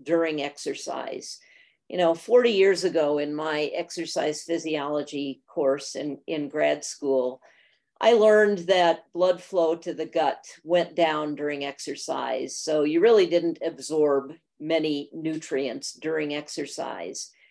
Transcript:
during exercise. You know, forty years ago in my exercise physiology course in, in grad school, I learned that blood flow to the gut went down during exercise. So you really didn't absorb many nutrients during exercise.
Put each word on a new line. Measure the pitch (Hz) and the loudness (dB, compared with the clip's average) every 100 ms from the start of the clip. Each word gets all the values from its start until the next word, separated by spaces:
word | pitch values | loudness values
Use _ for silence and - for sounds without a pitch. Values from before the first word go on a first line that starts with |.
during | - 170 165 151 | -2 0 0 -2
exercise. | 139 - - 135 - 131 127 - - - _ _ _ _ - | -6 -6 -8 -8 -8 -8 -8 -10 -12 -18 _ _ _ _ -8
You | 170 | 0
know, | 170 | 2
forty | 165 - 240 247 | 0 4 4 6
years | 202 190 180 | 6 4 4
ago | 175 160 151 147 | 2 2 2 0
in | 147 | -2
my | 147 156 151 151 | -4 -2 -2 -2
exercise | - 170 - 165 - 151 151 | -4 -8 -8 -6 -4 -2 -4
physiology | - 165 156 151 143 151 143 147 139 131 _ | -4 -4 -4 -4 -4 -4 -4 -6 -8 -8 _
course | - 139 143 - 135 | -2 0 0 -4 -8
in, | 147 139 - | -8 -8 -8
in | 156 143 | -6 -6
grad | 151 147 147 | -2 0 -2
school, | - - 143 135 127 131 _ _ _ _ _ - | -6 -6 -2 0 0 -6 _ _ _ _ _ 0
I | 220 | 4
learned | 233 214 214 208 202 170 | 6 8 6 6 2 2
that | 185 170 165 - | 4 4 2 -4
blood | 170 185 180 | 0 2 2
flow | - 185 165 170 | -2 0 2 0
to | 175 | -4
the | 147 156 | -8 -4
gut | 165 143 - - - 151 | 0 0 -2 -8 -16 0
went | 175 170 170 | 0 0 0
down | 160 151 151 143 | 0 0 -4 -4
during | 147 143 | -6 -4
exercise. | 139 143 - 135 - 135 127 123 135 - | -6 -8 -10 -10 -6 -6 -4 -4 -6 -6
So | - 156 | -2 0
you | 147 165 | 2 4
really | 214 220 175 | 6 6 6
didn't | 170 170 160 175 | 2 0 -2 -6
absorb | 139 131 156 147 139 131 160 _ - | -6 -4 2 4 2 -2 -10 _ -12
many | 151 165 156 143 139 | -2 0 0 -4 -6
nutrients | 160 156 156 - 139 135 127 - | -8 -6 -6 -4 -4 -4 -6 -10
during | - 156 160 151 | -10 -6 -4 -4
exercise. | 147 147 - 139 - - - 87 - - _ _ | -6 -8 -10 -8 -8 -8 -8 -10 -10 -14 _ _